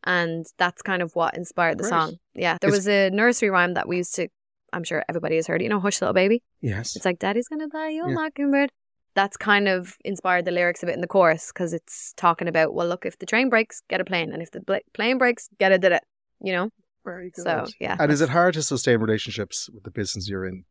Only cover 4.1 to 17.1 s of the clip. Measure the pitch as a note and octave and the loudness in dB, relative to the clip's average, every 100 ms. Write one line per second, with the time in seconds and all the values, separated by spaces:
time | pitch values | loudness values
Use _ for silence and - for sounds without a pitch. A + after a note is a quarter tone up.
4.1 | - E3+ _ _ _ _ F3 E3 D#3+ - | -4 -6 _ _ _ _ -10 -4 -4 -2
5.1 | E3 D#3+ D#3+ E3 E3 F3+ G#3 G3 - F3+ | -4 0 0 0 -2 0 0 0 0 2
6.1 | F#3+ F#3+ A#3 _ _ B2 G2 A#2+ - F#3+ | 2 4 2 _ _ -4 -4 -6 -4 -2
7.1 | F3 F#3+ G#3 A#3+ D4+ D#4 D#4 D#4 D#4 F4 | -2 -2 -2 -4 -8 -8 -6 -6 -4 -4
8.1 | E4+ D#4 - C#4+ C#4 C#4 _ _ _ _ | -2 -4 -2 0 2 2 _ _ _ _
9.1 | - G3 - - G3+ G3+ F#3 F3+ - - | 0 0 -2 2 4 4 0 -2 -12 -8
10.1 | F#3 F#3 F3+ F3 F3 F3 F3 F3 C#3+ F3 | -4 0 2 2 0 0 0 -4 -4 0
11.1 | G3 E3+ D#3+ - - F3 E3+ _ - - | 4 6 4 -2 -6 -4 -4 _ -12 -12
12.1 | - F3+ E3 E3+ E3 D#3+ - E3+ F3 F#3 | 0 2 2 0 2 0 0 -2 -2 -6
13.1 | - F3+ A3 C4 A3+ A3 - _ F#3 F#3 | -10 -2 0 4 2 0 -6 _ -4 -2
14.1 | F#3 D#3+ D3+ E3+ - F#3 G3 - - G#3+ | -2 -4 -6 -10 -12 -4 -4 -4 -4 0
15.1 | B3+ B3 A#3 - _ F#3+ F#3+ F#3 F3 _ | 2 2 0 -6 _ 4 6 6 2 _
16.1 | _ _ _ G3 F3+ G3+ _ _ _ - | _ _ _ -4 -2 -4 _ _ _ -14